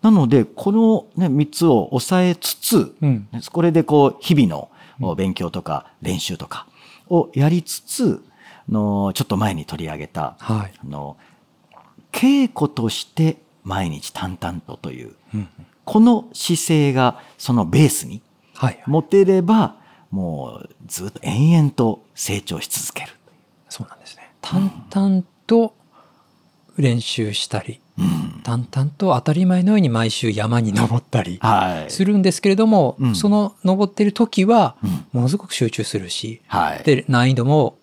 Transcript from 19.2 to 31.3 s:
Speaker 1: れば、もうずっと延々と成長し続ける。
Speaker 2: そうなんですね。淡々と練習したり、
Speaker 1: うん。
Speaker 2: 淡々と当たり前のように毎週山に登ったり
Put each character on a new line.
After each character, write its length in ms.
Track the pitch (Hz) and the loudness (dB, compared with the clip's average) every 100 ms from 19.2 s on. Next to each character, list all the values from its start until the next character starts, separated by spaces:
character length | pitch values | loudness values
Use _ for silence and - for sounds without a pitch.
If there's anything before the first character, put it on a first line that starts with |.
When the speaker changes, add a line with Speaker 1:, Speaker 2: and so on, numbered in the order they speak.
Speaker 1:
れ 180 | 190 190 | 4 4
ば、 320 | 175 220 185 - _ _ _ | 4 2 2 -4 _ _ _
も 480 | 98 90 76 65 - | -8 -6 -8 -10 -14
う 80 | - _ - | -20 _ -14
ず 200 | - 95 | -12 -12
っ 40 | |
と 80 | - | -10
延 340 | - 101 151 170 | -6 2 4 6
々 120 | 147 | 4
と 320 | - 117 104 _ | 2 -2 -2 _
成 260 | - - 101 | -12 -8 -6
長 200 | - 85 | -6 -10
し 80 | - | -8
続 240 | - - | -8 -8
け 120 | - | -12
る。 80 | - - _ _ _ _ _ | -16 -20 _ _ _ _ _
Speaker 2:
そ 140 | - | -16
う 60 | 120 | -16
な 80 | - | -18
ん 20 | |
で 80 | - | -20
す 100 | - | -20
ね。 140 | - _ | -20 _
淡 440 | - 180 196 - - | -4 -2 -2 -4 -8
々 320 | 202 196 185 180 _ - | -2 2 0 -2 _ 0
と 260 | 226 226 _ _ _ _ _ _ _ _ _ _ - | 2 2 _ _ _ _ _ _ _ _ _ _ -2
練 240 | 139 120 | 0 0
習 340 | - - 107 | -2 -6 -4
し 140 | 101 - | -6 -6
た 120 | 107 | -8
り、 180 | - 113 _ - | -10 -16 _ -4
Speaker 1:
う 40 | |
ん。 380 | 175 80 - - | -2 -2 -6 -10
Speaker 2:
淡 240 | - 120 120 | -6 -4 -4
々 200 | - 139 | -4 -4
と 240 | - 190 | -2 0
当 60 | 127 | 0
た 120 | - | 2
り 140 | 156 185 | 2 2
前 160 | 180 | 2
の 100 | 185 | 4
よ 40 | 214 | 4
う 40 | |
に 80 | 160 | 2
毎 220 | 113 113 | 2 -2
週 200 | - 117 | -2 -4
山 300 | 104 107 120 | -2 0 0
に 120 | 110 | 0
登 280 | 101 113 117 | 0 0 0
っ 20 | |
た 200 | - 120 | -2 -4
り 160 | 87 | -2